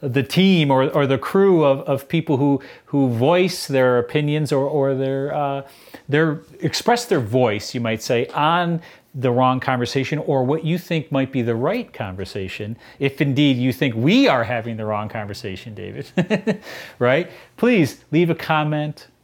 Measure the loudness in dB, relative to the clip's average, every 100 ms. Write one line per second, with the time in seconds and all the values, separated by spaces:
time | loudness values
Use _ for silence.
0 | -2 -2 0 2 4 4 4 4 2 2
1 | 2 0 0 2 4 4 4 2 0 -4
2 | -2 -4 0 0 2 0 -4 -20 _ 0
3 | 0 2 2 4 2 -2 -2 2 4 4
4 | 2 -2 0 -2 0 0 0 0 0 0
5 | -2 -2 -4 -4 -4 -6 -10 -20 -20 -20
6 | -2 2 2 0 -8 -6 -6 -2 0 0
7 | 2 -2 2 2 2 0 -6 -6 -4 -4
8 | -2 -2 0 0 0 2 0 -4 -6 -20
9 | _ -4 0 2 2 2 0 -2 0 -2
10 | -2 -4 -2 0 0 -2 -2 -4 -2 -6
11 | -2 -2 -2 -2 -2 0 -2 -4 -8 -10
12 | -10 -8 -8 -8 -8 -8 -10 -10 -14 -4
13 | -4 0 0 2 2 4 0 0 -2 0
14 | 2 4 4 2 0 -4 -6 -8 -4 -4
15 | -6 -8 -10 -10 -10 -10 -12 -14 -12 -12
16 | -8 -4 -2 -2 -2 -6 -8 -16 -18 -2
17 | 2 2 -2 -12 -20 -2 2 4 2 0
18 | _ 2 2 0 -2 -2 0 -4 -6 -10
19 | -18 _